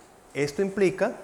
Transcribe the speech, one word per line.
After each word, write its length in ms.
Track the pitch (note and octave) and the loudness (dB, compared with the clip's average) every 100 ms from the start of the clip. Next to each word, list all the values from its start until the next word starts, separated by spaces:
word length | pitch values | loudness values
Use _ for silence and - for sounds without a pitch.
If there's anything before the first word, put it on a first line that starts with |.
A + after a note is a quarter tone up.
| - - - | -20 -20 -12
Esto 280 | C3+ C#3+ D3+ | -4 -4 0
implica 500 | G3 G3+ F#3 - G#3+ - | -2 2 2 4 -2 -2